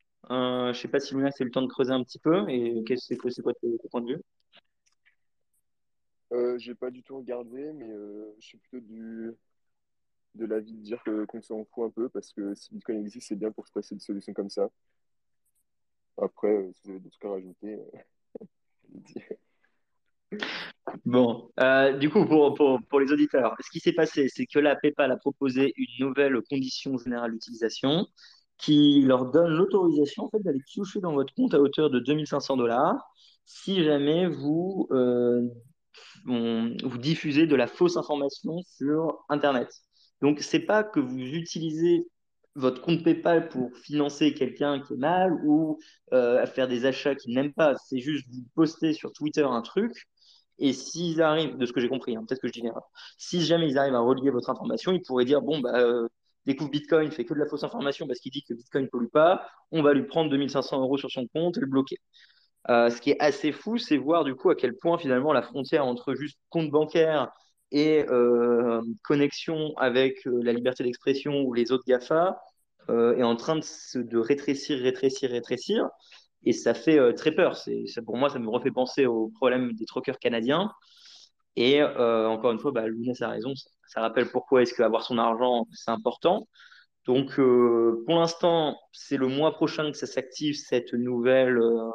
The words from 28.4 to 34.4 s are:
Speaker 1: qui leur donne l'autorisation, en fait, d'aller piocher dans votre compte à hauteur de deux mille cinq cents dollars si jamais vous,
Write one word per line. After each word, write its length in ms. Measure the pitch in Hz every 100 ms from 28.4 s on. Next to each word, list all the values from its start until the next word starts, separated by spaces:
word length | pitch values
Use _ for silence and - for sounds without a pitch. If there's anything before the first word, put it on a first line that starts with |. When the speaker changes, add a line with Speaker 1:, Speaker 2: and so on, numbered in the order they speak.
| _ _
Speaker 1:
qui 440 | - 147 147 143
leur 240 | 131 127 127
donne 260 | 151 170
l'autorisation, 720 | 156 196 202 175 147 143 -
en 60 | 269
fait, 100 | 220
d'aller 220 | 190 135 -
piocher 360 | - 190 214
dans 120 | 180
votre 200 | 143 135
compte 200 | - 254
à 60 | 156
hauteur 300 | 143 139 151
de 100 | 127
deux 140 | 120
mille 140 | 151 147
cinq 120 | 147
cents 160 | - 135
dollars 540 | 120 117 160 254 - _ _ _ _
si 380 | - - 190
jamais 440 | 156 143 143 160 180
vous, 600 | 139